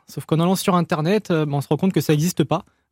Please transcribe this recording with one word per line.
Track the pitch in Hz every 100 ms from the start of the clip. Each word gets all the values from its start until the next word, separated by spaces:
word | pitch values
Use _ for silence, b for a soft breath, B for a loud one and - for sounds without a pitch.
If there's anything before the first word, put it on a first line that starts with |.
| _
Sauf | -
qu'en | - 156
allant | 170 190
sur | - 180
Internet, | 170 165 156 214 -
euh, | 165 151
bah, | 143
on |
se | -
rend | 147
compte | 190
que | 175
ça | 143
n'existe | 151 170 - 151
pas. | 156 - _ _